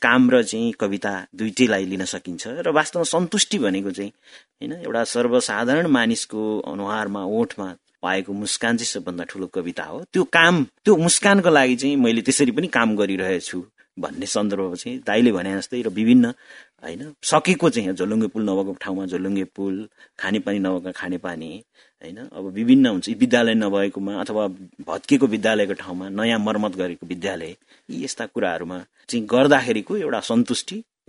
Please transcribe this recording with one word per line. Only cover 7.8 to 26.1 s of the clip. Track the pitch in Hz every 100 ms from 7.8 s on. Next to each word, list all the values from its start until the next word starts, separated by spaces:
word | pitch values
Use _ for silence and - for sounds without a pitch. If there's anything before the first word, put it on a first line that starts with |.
| _ _
पाएको | 90 95 98
मुस्कान | 101 104 - 117 117
चाहिँ | 117
सबभन्दा | 101 85 87
ठुलो | 82 98 92
कविता | 95 87 -
हो। | 78 104 175
त्यो | 185
काम, | 160 170 165 175 131 _
त्यो | - 180
मुस्कानको | 170 - 202 196 175
लागि | 147 131 123
चाहिँ | 131 143
मैले | 120 113
त्यसरी | 110 131 135
पनि | 117 180
काम | 123 113 104
गरिरहेछु | 101 95 92 90 - 90 90 _ _ -
भन्ने | 82 - 87
सन्दर्भ | 107 104 98 95
चाहिँ | 90 117 127 -
दाइले | 107 120
भने | 95 95 98
जस्तै | - 123
र | 113
विभिन्न, | 95 113 123 117 127 - - - _
होइन, | - 85 156 147
सकेको | - 156 165 175 165
चाहिँ | 117 95
झोलुङ्गे | 92 92 110 107
पुल | 110
नभएको | 104 95 98 92
ठाउँमा | - 95 95
झोलुङ्गे | 90 95 98
पुल, | 92 - 98 95 107 _ _ -
खानेपानी | 98 104 101 101
नभएका | 95 92 90
खानेपानी, | 90 90 90 90 82 80 92 - _ _ _
होइन, | 82 98
अब | - 87
विभिन्न | 95 95 117 135 127
हुन्छ, | 95 92
यी |
विद्यालय | 107 123 120 117
नभएकोमा | 110 104 98 101 98 98 101
अथवा | 101 107 104 92 95 - -
भत्किएको | 85 - 139 127
विद्यालयको | 110 110 107 101
ठाउँमा | 92 - 90
नयाँ | 95